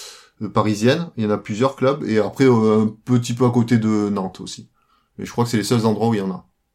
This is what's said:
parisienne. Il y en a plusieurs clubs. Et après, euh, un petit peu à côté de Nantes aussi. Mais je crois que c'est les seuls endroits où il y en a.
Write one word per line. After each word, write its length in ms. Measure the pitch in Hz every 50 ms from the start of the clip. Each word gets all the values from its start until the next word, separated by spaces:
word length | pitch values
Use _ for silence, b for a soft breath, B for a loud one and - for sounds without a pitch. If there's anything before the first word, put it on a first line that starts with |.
| B B B B B B B - 110 98 -
parisienne. 560 | 113 101 107 104 98 110 127 151 170 170 170 -
Il 60 | 113 107
y 40 |
en 20 | 104
a 80 | 104
plusieurs 380 | 98 - - 107 101 127 131 -
clubs. 280 | - 131 131 147 - -
Et 140 | - 110
après, 280 | 107 101 98 - - 135
euh, 360 | 131 120 113 110 110 107 110
un 140 | 110 110 - - _
petit 280 | 123 123 123 120 - 120
peu 120 | 120 131
à 60 | 120
côté 260 | 117 123 113 117 127
de 320 | 110 110 110 107 104 104 101
Nantes 320 | 104 98 95 92 - -
aussi. 280 | - - - - 117 - _ _ _ _ _ _ _ _ _ -
Mais 60 | 95
je 60 | -
crois 120 | - 120 120
que 80 | 120
c'est 60 | 117
les 60 | 107 101
seuls 220 | - 127 117 107
endroits 240 | 113 104 101 113 117
où 60 | 113
il 20 |
y 60 | 101 95
en 80 | 95
a. 180 | 92 90 - _ _ _ _ _